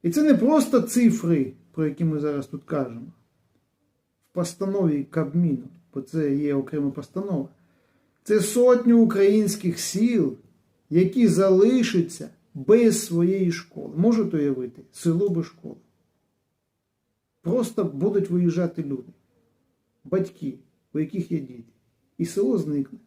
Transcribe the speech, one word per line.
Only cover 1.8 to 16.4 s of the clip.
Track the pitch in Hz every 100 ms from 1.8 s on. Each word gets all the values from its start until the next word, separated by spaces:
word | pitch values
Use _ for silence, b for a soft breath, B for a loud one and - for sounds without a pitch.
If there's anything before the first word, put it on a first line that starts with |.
| 156
які | 143
ми | 165 151
зараз | 147 143 135
тут | 143
кажемо, | - 151 127 117 - _ _ _ _ _ _ _ _ _ _ _ _
в |
постанові | 175 170 - 196 196 175 147
Кабміну, | 139 160 143 165 170 127 - - _
бо | 135
це | - 160 147
є | 139 147
окрема | 139 135 151 143
постанова. | 139 - 190 202 160 131 _ _ _ _ _ _ _
Це | - 214
сотні | - 240 247 247 233
українських | 233 226 196 196 214 202 - 180 165
сіл, | - 190 233 226 143 - _ _ _ _ _
які | 165 185 254 226
залишаться | 165 190 185 220 254 226 185 165 - 151 _ _
без | 139 135 226 233 -
своєї | - 170 175 196 180
школи. | 165 - - 143 151
Можете | 220 226 180 156
уявити? | 143 127 123 - -
Село | - 170 170 202
без | 170
школи. | - _ - - _ _ _ _ _ _